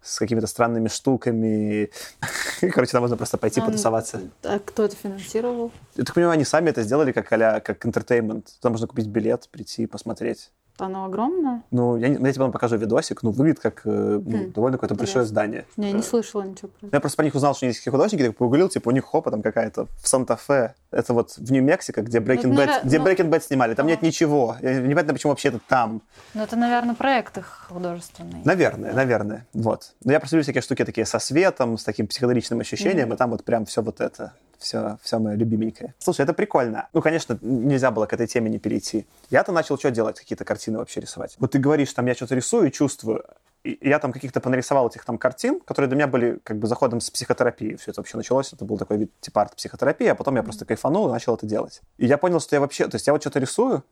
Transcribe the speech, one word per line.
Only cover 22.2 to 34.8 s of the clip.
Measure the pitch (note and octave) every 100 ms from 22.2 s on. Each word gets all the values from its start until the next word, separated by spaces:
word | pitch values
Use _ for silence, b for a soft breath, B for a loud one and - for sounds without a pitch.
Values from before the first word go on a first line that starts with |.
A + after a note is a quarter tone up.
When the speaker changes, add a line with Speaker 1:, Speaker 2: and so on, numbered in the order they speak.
| A2
Speaker 1:
Breaking | B2+ B2+
Speaker 2:
это, | C#3
Speaker 1:
Bad, | C#3+
Speaker 2:
навер-, | - C3
Speaker 1:
где | D#3
Speaker 2:
ну, | E3
Speaker 1:
Breaking | F#3 E3+
Bad | D#3+
снимали. | - C3+ B2 A2+
Там | C#3+
нет | D#3+
Speaker 2:
ага. | E3
Speaker 1:
ничего. | D#3 D#3 D3 A#2 A#2
Я, | C3 C3
непонятно, | B2+ C#3+ D#3
почему | D3+ D3+
вообще | C3+ C#3+
это | A#2 -
там. | C3 A#2 A2 _ B B
Speaker 2:
Ну, | G#3+
это, | G#3+ A#3
наверное, | A#3+ A#3+ A#3+ A#3+
проект | C4 C4 G3+ -
их | F3+ - -
художественный. | F3+ F3+ F3 - - E3+ -
Speaker 1:
Наверное, | - F3+ B2+ G#2+ G#2
Speaker 2:
Да. | A2
Speaker 1:
наверное. | C3 A2+ G#2 G#2 -
Вот. | G#2+ A2+ - - _
Но | B2
я | D3
просто | C3+ E3
люблю |
всякие | C#3+ B2+
штуки | - B2+ A#2
такие | A2 G#2+
со | A2+
светом, | - C#3+ F#3+ F3 A#2+ A2+
с |
таким | - G#2 G#2+
психоделичным | - B2 B2 A2+ A#2
ощущением, | A2+ G#2 G3+ F#3 A#2+
Speaker 2:
Мгм. | G#2+
Speaker 1:
и |
там | B2
вот | G#2+
прям | - A#2 G#2+
всё | -
вот | A2 -
это. | - - G#2 _ _ _
Всё, | - A#2